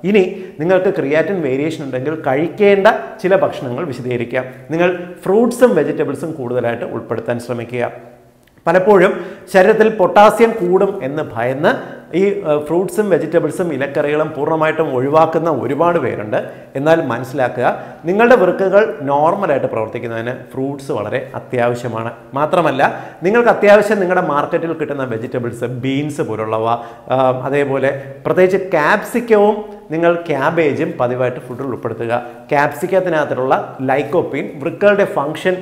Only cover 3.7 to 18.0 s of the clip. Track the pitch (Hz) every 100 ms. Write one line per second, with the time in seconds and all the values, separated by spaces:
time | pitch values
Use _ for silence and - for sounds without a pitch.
3.7 | 120 139 123 123 120 120 127 127 - -
4.7 | 160 180 180 - - 196 202 240 - 247
5.7 | 190 147 156 143 135 170 - 120 123 117
6.7 | 117 - 120 - 113 - 120 - 120 113
7.7 | 123 117 - - - _ _ _ _ -
8.7 | 175 190 202 185 180 - - - 196 190
9.7 | 220 220 220 175 208 208 208 226 - 175
10.7 | 185 196 - 131 151 147 113 120 135 175
11.7 | 262 - - - 160 196 196 160 147 147
12.7 | 165 185 196 208 165 160 165 160 143 180
13.7 | 135 139 160 143 151 151 131 147 160 156
14.7 | 156 160 131 135 156 160 160 165 139 120
15.7 | 139 170 170 127 - 107 131 240 - -
16.7 | - 143 165 143 117 127 139 123 - 131
17.7 | 208 - -